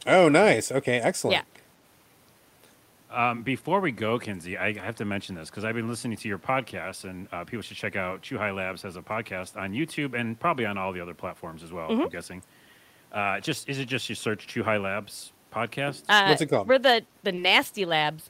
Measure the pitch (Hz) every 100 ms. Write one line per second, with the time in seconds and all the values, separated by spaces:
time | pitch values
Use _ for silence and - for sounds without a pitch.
0 | - 175 170 147 208 123 - 131 139 123
1 | 123 185 - 180 - - _ _ _ _
2 | _ _ _ _ _ _ - _ _ _
3 | _ 120 120 117 113 127 - 185 185 104
4 | 107 117 113 95 82 92 95 104 95 117
5 | 104 98 - 90 80 - 107 117 113 117
6 | 123 104 107 98 - 135 120 95 85 95
7 | 95 92 101 90 87 117 98 104 107 98
8 | 92 92 - 110 104 98 92 92 101 85
9 | - 107 113 92 92 107 98 104 160 -
10 | 143 123 117 113 170 147 110 101 95 90
11 | 87 82 95 85 85 82 82 87 80 226
12 | 349 85 85 92 - _ - - _ _
13 | _ 107 101 98 - 143 - 135 127 127
14 | - 117 - 107 - - 107 107 98 98
15 | 101 - - - _ 110 117 - 143 139
16 | - 208 196 185 151 131 98 262 254 233
17 | - _ 208 180 180 220 285 - 185 156
18 | 151 156